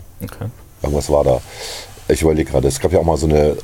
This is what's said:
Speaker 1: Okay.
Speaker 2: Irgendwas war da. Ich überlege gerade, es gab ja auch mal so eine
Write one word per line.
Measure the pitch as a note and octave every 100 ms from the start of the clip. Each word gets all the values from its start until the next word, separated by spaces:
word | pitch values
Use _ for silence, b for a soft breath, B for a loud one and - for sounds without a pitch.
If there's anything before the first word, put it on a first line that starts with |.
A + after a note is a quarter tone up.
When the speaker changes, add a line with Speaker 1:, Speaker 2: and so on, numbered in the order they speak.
| - -
Speaker 1:
Okay. | - - G#2+ - - -
Speaker 2:
Irgendwas | C#2+ C#2+ C#2+
war | D2
da. | C2+ B1 B B B B B B -
Ich | D2
überlege | D#2 D2+ C#2
gerade, | C2+ C2+
es | -
gab | F2
ja | F2
auch |
mal | E2 D#2
so | D#2+
eine | D2+ D2+ -